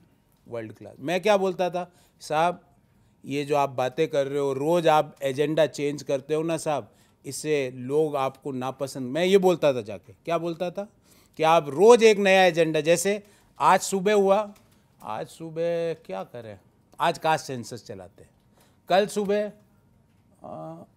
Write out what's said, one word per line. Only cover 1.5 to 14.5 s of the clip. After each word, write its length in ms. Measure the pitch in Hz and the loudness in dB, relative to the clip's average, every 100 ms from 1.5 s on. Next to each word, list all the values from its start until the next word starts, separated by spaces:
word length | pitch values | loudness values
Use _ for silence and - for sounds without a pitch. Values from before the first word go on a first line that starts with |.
| 180 180 | -2 -4
था, 220 | 175 175 _ _ _ | -4 -10 _ _ _
"साहब, 500 | - 151 175 175 _ _ _ _ _ _ 127 | -6 0 0 -2 _ _ _ _ _ _ -8
ये 200 | 139 143 | -6 -2
जो 100 | 147 | 0
आप 140 | 139 | 0
बातें 380 | 127 127 127 156 | -2 -4 -2 -2
कर 200 | 151 139 | 0 -2
रहे 120 | 143 | -2
हो, 140 | 139 | -2
रोज़ 360 | 135 151 175 160 | -2 0 2 4
आप 260 | 151 151 - | 4 2 -4
एजेंडा 440 | 139 131 151 156 151 | -6 -2 -2 2 0
चेंज 380 | - 143 143 | 0 -6 -6
करते 300 | 135 139 135 | -6 -6 -4
हो 100 | 156 | -4
ना 140 | 165 160 | -4 -4
साहब, 380 | 160 139 98 _ _ _ 139 | -4 -6 -6 _ _ _ -14
इससे 460 | 135 151 147 131 | -10 -2 -2 -2
लोग 440 | 127 123 147 156 143 | -6 -4 0 0 0
आपको 360 | 135 - 147 | -4 -6 -10
नापसंद।" 600 | 127 127 131 135 143 123 | -6 -6 -6 -8 -8 -6
मैं 140 | 151 185 | -2 4
ये 120 | 196 | 4
बोलता 360 | 185 170 151 | 4 2 2
था 80 | 123 | 0
जाके, 320 | 104 98 - | -4 -14 -18
क्या 240 | - - 165 | -16 -6 -4
बोलता 340 | 170 165 180 | -4 -6 -8
था 180 | 175 202 _ _ _ _ - | -8 -14 _ _ _ _ -2
कि 60 | |
आप 260 | 156 165 143 | 4 4 2
रोज़ 340 | 139 214 240 | 4 8 8
एक 140 | 220 202 | 8 6
नया 280 | 196 190 185 | 4 6 6
एजेंडा, 360 | 165 160 156 | 4 2 2
जैसे 420 | 151 170 190 208 - _ _ - | 2 2 2 -4 -8 _ _ 0
आज 200 | - 285 | 4 4
सुबह 340 | - 196 190 | 2 -2 0
हुआ, 400 | 208 196 196 208 | 2 4 2 0